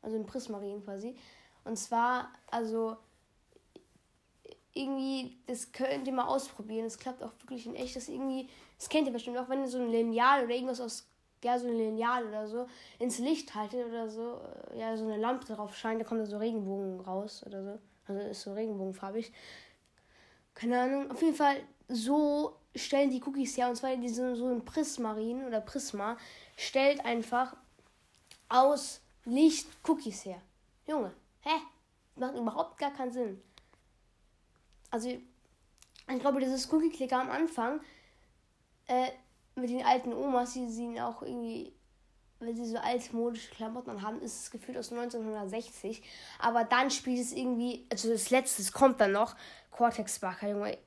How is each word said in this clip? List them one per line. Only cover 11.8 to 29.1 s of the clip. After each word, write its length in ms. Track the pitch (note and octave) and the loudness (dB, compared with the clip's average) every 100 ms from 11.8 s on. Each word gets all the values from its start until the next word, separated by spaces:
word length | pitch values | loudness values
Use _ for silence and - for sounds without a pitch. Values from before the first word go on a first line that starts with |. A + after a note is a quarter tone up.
| A3 A3 A#3 B3 A3+ | 0 0 0 0 -2
oder 200 | G#3+ G#3+ | -6 -6
so, 200 | A3+ B3 - - - | -6 -8 -12 -20 -4
ins 200 | A#3+ A#3 | -4 0
Licht 360 | B3+ D#4 - | 0 0 -2
haltet 320 | G#3+ G#3+ B3 A#3+ | -6 -4 -4 -4
oder 220 | A#3 A3+ | -4 -6
so, 320 | A3 A#3 A#3+ - - - | -6 -8 -8 -12 -14 -12
äh, 60 | - | -8
ja, 180 | A3+ A3 | -4 -2
so 80 | |
eine 140 | A3 G#3+ | -2 0
Lampe 340 | A3+ B3+ - | 0 0 -4
drauf 240 | G#3+ G#3 - | -8 -8 -6
scheint, 240 | A3+ A3+ | -4 -2
da 40 | |
kommt 180 | A3 A3+ | -2 -2
da 40 | G#3+ | -2
so 120 | G#3 | -2
Regenbogen 640 | A3 A3+ G3 G3 G3 F#3 | -2 -2 -2 -4 -4 -6
raus 440 | F#3 F#3 G#3 - | -6 -6 -6 -10
oder 180 | - G3 | -12 -10
so. 160 | G3 G#3 - _ - | -10 -10 -16 _ -8
Also 160 | G3+ | -6
ist 200 | G3+ G3+ | -6 -8
so 120 | - | -8
regenbogenfarbig. 760 | G3 A3+ G3+ F#3+ F#3+ G3 G#3 A3+ - - - - _ _ _ _ _ - _ _ | -4 -4 -2 -4 -6 -6 -6 -6 -10 -20 -20 -20 _ _ _ _ _ -20 _ _
Keine 260 | - A#3 B3 | -6 0 2
Ahnung. 300 | B3+ C#4 C#4 | 2 0 -2
Auf 100 | B3+ | 2
jeden 160 | D#4+ D4+ | 2 6
Fall, 200 | D4 C#4 - - _ | 4 4 -4 -20 _
so 680 | A#3+ A3 D4 D4+ D4 D4+ - _ | -4 2 4 4 2 0 -4 _
stellen 360 | - - C#4 C#4+ | -10 0 4 4
die 120 | B3+ | 2
Cookies 360 | C#4+ C#4 C4 - | -4 -2 -2 0
her. 100 | B3 | 0
Und 80 | A#3+ | 0
zwar 180 | C4 C4 | -2 -2
diese, 400 | A#3+ A3+ B3+ A#3+ | -2 -2 -2 0
so 100 | B3+ | 0
ein 180 | A#3+ | -2
Prismarin 800 | A#3+ - D4 - A3+ G#3+ A3 B3 | -2 -2 -2 -2 -4 -2 -4 -4
oder 160 | C4 A3 | -2 -4
Prisma 560 | G#3+ C#4 - G#3 G3+ A#3 - - - - | -2 -6 -6 -4 -4 -4 -10 -20 -20 -10
stellt 480 | - C4 C#4 C#4+ | -2 4 4 4
einfach 500 | B3 A#3 A3+ A#3+ B3+ - - _ _ _ _ _ _ - _ | 0 -2 0 0 0 -4 -20 _ _ _ _ _ _ -20 _
aus 540 | B3 C4+ D4 - - _ | 8 8 6 0 -10 _